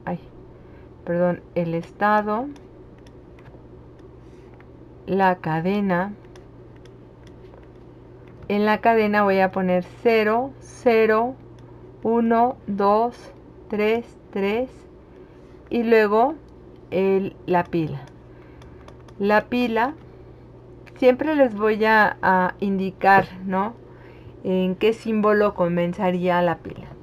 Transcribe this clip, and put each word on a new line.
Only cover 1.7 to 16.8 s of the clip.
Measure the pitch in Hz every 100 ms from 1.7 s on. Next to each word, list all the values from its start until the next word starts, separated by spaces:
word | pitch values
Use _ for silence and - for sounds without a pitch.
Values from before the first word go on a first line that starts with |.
estado, | 165 165 - 202 214 214 214 277 285 - - - - - - - - - - - - - - - - - - - - - - - - -
la | 190 190 180
cadena. | - 160 170 202 202 175 196 208 - - - - - - - - - - - - - - - - - - - - - - -
En | 208 214
la | 214
cadena | 233 226 208 208
voy | 202 190
a | 190
poner | 190 185 180 180 -
cero, | 240 226 214 220 269 -
cero, | - - 254 226 220 220 233 269 - - - - - -
uno, | 220 233 226 226 240 269 -
dos, | 196 202 208 233 240 - - - - -
tres, | 208 214 226 233 - -
tres | 202 196 220 254 - - - - - - - - - -
y | 233
luego | 226 226 214 214 247 320 - - - -